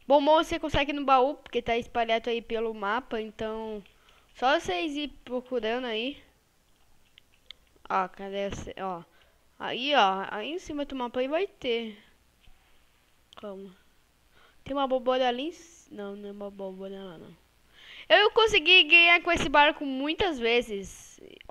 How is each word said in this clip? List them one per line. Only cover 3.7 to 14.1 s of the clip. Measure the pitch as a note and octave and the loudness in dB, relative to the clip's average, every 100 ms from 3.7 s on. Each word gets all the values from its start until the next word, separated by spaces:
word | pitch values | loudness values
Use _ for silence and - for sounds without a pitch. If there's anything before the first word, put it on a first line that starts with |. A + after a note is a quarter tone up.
| G#3 - _ _ _ _ - | -12 -14 _ _ _ _ -4
só | B3+ E4 | 0 0
vocês | F4+ F4 E4 | 0 -4 -4
ir | C#4+ D4 - | -6 -10 -12
procurando | - B3 B3 B3 A3 A#3+ B3 | -10 -10 -6 -6 -4 -4 -4
aí. | A3 B3+ C#4+ - _ _ _ _ _ _ _ _ _ _ _ _ - _ _ - | -6 -6 -10 -18 _ _ _ _ _ _ _ _ _ _ _ _ -20 _ _ -6
Ó, | G3 F3+ | -4 -4
cadê | - G3 G3 G3+ | -8 -10 -6 -6
esse? | - - - | -8 -12 -10
Ó. | F#3+ E3+ E3 _ _ _ _ _ | -8 -10 -14 _ _ _ _ _
Aí, | - A3+ C#4 C#4 | -8 -6 0 4
ó, | G3 F#3+ F#3+ | 4 0 -6
aí | G#3 A#3+ | -8 -10
em | F4+ | -10
cima | - D4 | -10 -8
do | C#4+ | -8
mapa | C4+ A#3+ B3+ | -8 -6 -6
aí | C4 | -4
vai | D#4 G4 | -4 -6
ter. | _ C4 A#3 A3 G#3 _ _ _ _ - - _ _ _ _ _ _ _ - | _ -6 -4 -6 -14 _ _ _ _ -20 -20 _ _ _ _ _ _ _ -18
Calma. | G#3+ F#3+ G3 F#3 _ _ _ | -14 -14 -16 -20 _ _ _